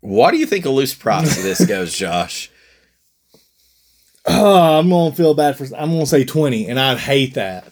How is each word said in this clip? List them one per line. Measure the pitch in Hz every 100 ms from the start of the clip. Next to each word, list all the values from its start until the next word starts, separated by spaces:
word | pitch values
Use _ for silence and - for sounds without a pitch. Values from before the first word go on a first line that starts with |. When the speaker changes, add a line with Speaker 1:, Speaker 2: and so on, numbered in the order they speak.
| 104
Speaker 1:
what | 101 151
do | 320
you | 311
think | 196
a | 139
loose | 135 135
price | - - 98 80 78
of |
this | 95 92
Speaker 2:
<laughs> | 90
Speaker 1:
goes, | 98 87
Josh? | - 92 87 85 - - _ _ _ _ _ _ _ _ _ _ _ _ _ _ _ _ _ -
Speaker 2:
Uh, | 175 208 196 165 156
I'm | 175
gonna | 175 165
feel | 143 165
bad | 147 147 139
for, | 131 113
I'm | 151
gonna | 165 143
say | 147
twenty, | 127 156 147 117 101
and | 127
I'd | 135 123
hate | - 139 131
that. | 131 98 92 -